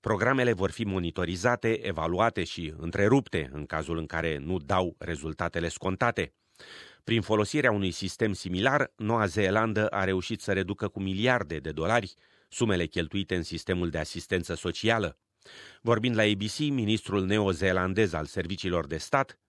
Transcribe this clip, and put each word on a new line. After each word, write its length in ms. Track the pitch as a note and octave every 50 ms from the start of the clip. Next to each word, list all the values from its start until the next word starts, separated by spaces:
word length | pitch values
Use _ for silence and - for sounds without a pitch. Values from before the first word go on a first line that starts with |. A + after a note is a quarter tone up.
Programele 520 | _ G#2 G#2+ F#2+ G#2 A#2 C3+ C3 B2+ A#2+ A2+
vor 180 | F2+ F#2+ F#2
fi 140 | - - A2+
monitorizate, 1000 | G2+ F#2+ F#2+ F2 E2+ D#2+ - F2+ E2+ F2+ F2+ E2+ A#2+ B2 A#2+ - A2+ A2+ - -
evaluate 580 | G2 F2+ D#2+ D#2 E2 F2 F2+ G#2+ A#2 - - F2
și 300 | - - - F2 D2+ D2+
întrerupte 720 | - D#2 E2+ E2 - G2+ G#2 B2 C#3 B2 - - F2 D2+ C2 C2
în 140 | D2+ D2
cazul 320 | - - D#2 D#2 - E2+ E2
în 80 | D#2+
care 320 | D2 - D#2+ D#2+ E2 D#2 C#2+
nu 200 | C2+ D#2 F#2 F2+
dau 360 | D2 C#2+ G2+ F#2 F#2 F2 - _
rezultatele 680 | - D#2+ E2+ D2 C#2+ D#2+ D#2 - F2 E2+ - E2+ E2 E2+
scontate. 640 | - - - F#2+ F#2+ F#2 - A#2+ A#2 - E2+ - _ _ _ _ _ - - - - - - - - _ _
Prin 160 | - A2+ A#2
folosirea 500 | G#2 - A2+ G#2+ G#2+ - - D3+ C#3+ B2+
unui 200 | G#2+ G#2 G2 F#2
sistem 420 | E2+ - - F#2+ - - A#2 G#2+ G2
similar, 600 | - - F#2 F2 F2+ G2+ C3 C3+ D3 C#3 - _
Noua 300 | _ G#2+ G#2+ A2+ A#2 G#2+
Zeelandă 600 | F#2+ - G#2+ G2+ F#2 G2 A2 A2 A2+ G#2+ A2 G#2+
a 180 | G#2+ - G2+ F#2+
reușit 360 | F#2+ F#2+ F#2 F2+ - A#2 G2+
să 120 | - - G2
reducă 360 | F#2+ F#2+ F2 G2+ - - G2+
cu 120 | - -
miliarde 580 | G2 F#2+ F#2+ F#2+ A2 B2 B2+ A#2+ G2+ D2 E2 D2+
de 120 | C#2 D#2
dolari 440 | D2+ D2 D#2 F2+ A2+ A#2+ G2+ F2+ - _ _ _ _ _ _ _
sumele 380 | - - B2 A2+ G2+ F2 E2+
cheltuite 500 | D#2+ - F2 E2+ D2+ - G2+ G2 - F#2+
în 60 | F2+ E2
sistemul 480 | - - D#2+ - - F#2+ F2+ F2 E2+
de 80 | D2+ D#2+
asistență 560 | D#2 - - F2 D#2+ - G2+ F2+ E2+ - F2
socială. 640 | D#2 - F2+ E2 - - G#2+ A#2 A2+ G2+ D#2+ C#2 _ _ _ _ _ _ - - - - - - -
Vorbind 360 | _ A2+ A#2 A2+ G#2+ B2+ A#2
la 60 | G#2+ A2
A 80 | G#2+ G#2
B 60 | G2 G#2
C, 160 | G#2+ - -
ministrul 680 | D3+ D3 C#3+ C3 A2 G2+ A2 G#2+ - - F#2+ G2+ F#2+
neozeelandez 840 | F#2 G2+ G#2+ G#2 G2 F#2 E2+ F#2+ F#2+ F#2 F#2+ F2+ F#2 F#2+ G2 A2 F#2+ D#2
al 120 | D#2+ D#2
serviciilor 600 | D#2 - G2 F2 E2 G2 F2 - F#2 F2 E2+ D#2+
de 100 | C#2+ D#2
stat 420 | D#2+ - - - C#3 C#3 - - _ _